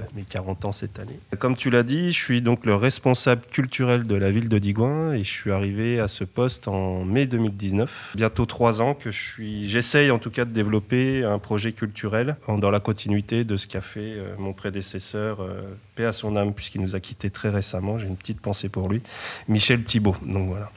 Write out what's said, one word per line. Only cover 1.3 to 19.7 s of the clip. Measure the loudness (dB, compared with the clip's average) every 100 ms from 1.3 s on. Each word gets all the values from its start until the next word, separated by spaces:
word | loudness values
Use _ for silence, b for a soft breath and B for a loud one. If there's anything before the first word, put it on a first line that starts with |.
| -2
Comme | 0 2
tu | 4
l'as | 4
dit, | 4 2 2
je | 0
suis | 2 2
donc | 4 2 4
le | 4
responsable | 4 2 2 4 4 2 0
culturel | -2 -2 0 2 2 2
de | 2
la | 4
ville | 2 4
de | 2
Digoin | 2 2 2 2 0
et | 0
je | -2
suis | -4 -2
arrivé | 0 0 -2 0 0
à | 0
ce | -2 -6
poste | 0 0 0 -4
en | -2 0 -2 0
mai | 2 2
deux | 0
mille | -2 -2
dix-neuf. | -2 0 0 -4 -10 0
Bientôt | 0 0 -2
trois | 2 2 4
ans | 0
que | 0 -6
je | -8
suis, | -10 -10 -8 -6 -2
j'essaye | 2 4 6 6
en | 4
tout | 0
cas | -2
de | -2
développer | 0 2 2 2 0 2 2
un | 0 0
projet | 0 -2 -2
culturel | -2 -6 -4 -2 0 0 -4 -2
en, | 2
dans | 4
la | 4
continuité | 2 -2 0 0 0 -2 0
de | -2
ce | -4
qu'a | -8
fait, | -8 -12 -10 -10
euh, | -10 -8
mon | -8
prédécesseur, | -6 -6 -6 -6 -6 -6 -4 -4 -4
euh, | -6 -8 -10 -14 -16 -4
paix |
à | -2
son | -2 -2 0
âme, | 0
puisqu'il | -2 -6 -4
nous | -2 -4
a |
quittés | -8 -6 -6
très | -2 -2
récemment, | 0 -2 -4 -4 -4
j'ai | -4
une | -8
petite | -8 -6
pensée | -4 -4 -4
pour | -2 0
lui, | -2 -4 B B B B
Michel | 4 6